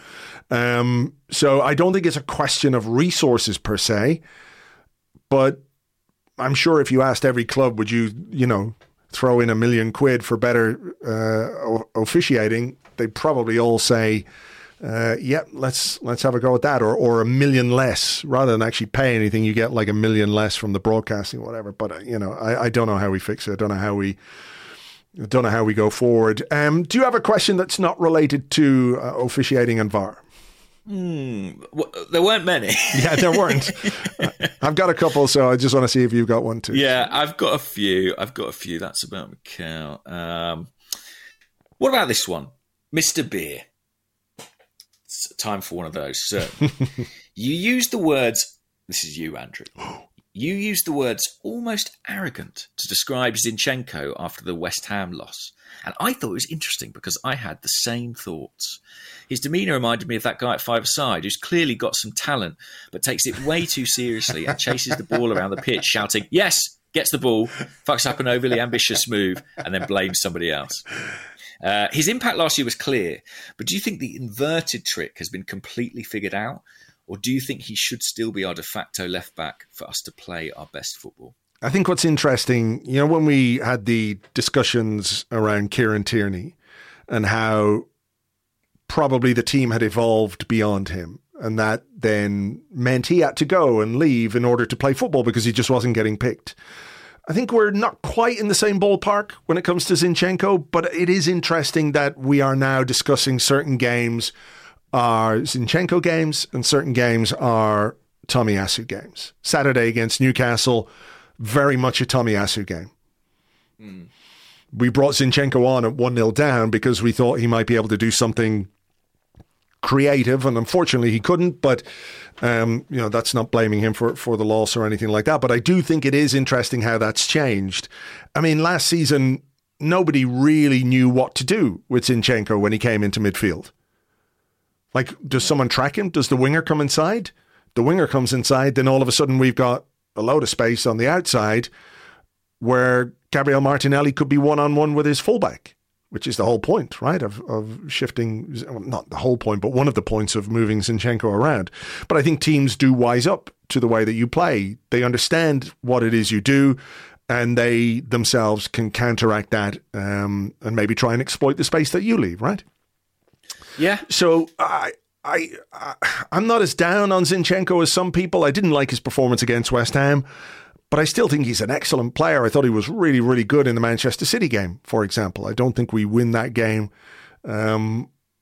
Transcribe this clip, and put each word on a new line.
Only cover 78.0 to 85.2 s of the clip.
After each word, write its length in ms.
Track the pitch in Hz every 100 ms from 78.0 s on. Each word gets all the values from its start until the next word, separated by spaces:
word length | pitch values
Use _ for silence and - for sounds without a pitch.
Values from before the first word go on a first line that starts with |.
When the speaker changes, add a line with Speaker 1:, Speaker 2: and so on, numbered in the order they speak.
Speaker 2:
still 300 | - - 113
be 120 | 98
our 100 | 95
de 80 | 85
facto 440 | - - - - 90
left 300 | 90 - -
back 300 | 78 - -
for 160 | - -
us 140 | -
to 120 | -
play 380 | - - 85 80
our 160 | - 73
best 240 | 69 - -
football? 380 | - - 64 _ _ _
Speaker 1:
I 80 | 123
think 180 | 185 175
what's 200 | 180 165
interesting, 760 | 147 143 123 - 123 113 117 -
you 80 |
know, 120 | 131 147
when 200 | 165 151
we 300 | 139 127 127
had 260 | 113 123
the 340 | 104 117 107 101 -
discussions 920 | - - 135 - 120 110 107 98 -